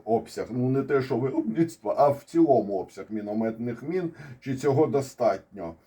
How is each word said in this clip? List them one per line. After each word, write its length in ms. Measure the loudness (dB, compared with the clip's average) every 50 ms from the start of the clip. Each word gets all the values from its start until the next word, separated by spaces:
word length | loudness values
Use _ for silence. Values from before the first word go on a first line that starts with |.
| -2
обсяг. 420 | 0 0 0 0 -4 -8 -8 -8 -6
Ну, 200 | -4 -2 0 2
не 120 | 0 0 0
те, 200 | 2 0 0 0
що 140 | 0 0
виробництва, 760 | 0 0 0 -2 -2 -2 0 0 0 0 0 -2 -6 -4 -2 2 4
а 100 | 4 4
в 140 | 4 0 -6
цілому 520 | -2 2 4 6 6 6 4 2 0 -4 -4
обсяг 260 | -6 -6 -10 -14 -12 -8
мінометних 720 | -8 -8 -6 -4 -2 -2 -2 -2 -2 -4 -6 -6 -6 -6 -6
мін, 280 | -4 -4 -4 -4 -4 -8 -10 -16 -18 -18 -12
чи 160 | -8 -6 -6
цього 300 | -2 0 2 4 4 4
достатньо. 880 | 4 2 0 -2 -2 -4 0 2 2 2 0 -4 _ -14 -12 -12 -12 -12 -14 _